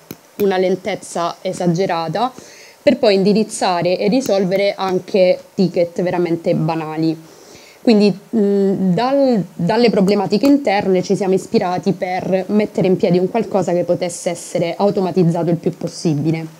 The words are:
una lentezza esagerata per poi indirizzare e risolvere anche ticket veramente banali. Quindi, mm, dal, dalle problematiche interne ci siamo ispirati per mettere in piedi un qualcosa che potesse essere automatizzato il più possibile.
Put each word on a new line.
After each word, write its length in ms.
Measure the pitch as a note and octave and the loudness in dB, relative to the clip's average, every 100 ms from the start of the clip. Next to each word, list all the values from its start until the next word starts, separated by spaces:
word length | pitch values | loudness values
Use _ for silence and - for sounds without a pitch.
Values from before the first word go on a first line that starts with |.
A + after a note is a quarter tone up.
| - - _ - | -20 -20 _ -2
una 200 | G3+ F#3 | 0 2
lentezza 800 | F#3 F#3 G#3 F#3 - F#3 E3+ - | 0 -2 -4 -8 -8 -6 -6 -6
esagerata 920 | F#3+ F#3 F3+ E3 F#3+ E3+ E3 F3+ B3 - - - - - | -8 -4 -2 0 -2 -4 -4 -4 -4 -6 -20 -20 -20 -4
per 160 | - - | 0 2
poi 160 | A3 | 4
indirizzare 840 | G3 F#3+ G#3 G#3 - G#3 F3 F3 F3+ | 4 4 2 0 -2 -2 0 0 0
e 120 | G#3 | 0
risolvere 640 | B3+ B3+ G3 F#3+ F#3+ G3+ G3 | 0 0 0 0 0 0 -2
anche 640 | F#3+ F#3 F3+ G3+ F#3 F3+ - | -2 -4 0 2 2 2 -4
ticket 480 | - F#3 F3+ E3+ - | 0 0 0 -2 -2
veramente 540 | F3+ F3+ E3+ E3 F3+ D#3+ | -2 -2 -2 -2 0 0
banali. 760 | D#3+ E3 D#3 D#3 D#3+ D#3+ - - - - - - | 0 -2 -4 -2 -2 -2 -8 -20 -20 -20 -20 -4
Quindi, 320 | - G#3 G3+ F#3+ - A#3 | 2 4 4 2 -2 0
mm, 580 | G3+ G3+ G3 G3 F#3+ | 2 2 2 0 0
dal, 500 | F3 B3 C#4 C4+ A3+ E3+ - | 0 2 2 2 2 -2 -4
dalle 340 | F3 A3+ A#3+ | 0 2 4
problematiche 560 | G#3 F#3+ - F#3+ G3+ C#4 | 4 2 2 0 2 4
interne 560 | C#4+ B3+ G3 G3 F#3 | 2 2 0 2 0
ci 140 | F3+ F#3+ | 0 0
siamo 180 | G3 | 0
ispirati 600 | F#3+ - A3+ F#3 F3+ F#3 | -2 0 -2 0 -2 -2
per 520 | F#3+ F#3 F#3 F3 F#3 F#3 | -2 -4 -4 -2 -2 0
mettere 360 | G#3 G#3 - F#3 | 0 0 0 0
in 100 | F#3 | 2
piedi 220 | G3 F3+ | 2 2
un 100 | F#3 | 0
qualcosa 460 | A#3 - G3 F3+ | -2 -2 -2 0
che 120 | F3 E3+ | 0 0
potesse 440 | F3 F3+ F3 F3+ | -2 -4 -6 -8
essere 460 | E3+ - E3+ E3+ E3+ | -8 -6 -4 -4 -2
automatizzato 720 | G3+ G3+ F#3 F#3 E3+ E3+ E3 | -2 0 -2 2 2 2 0
il 60 | E3+ | -2
più 200 | F3+ D#3+ | -2 -6
possibile. 720 | E3 - F3 C#3+ D3+ D#3+ D#3+ - | -8 -4 -2 0 0 -4 -6 -16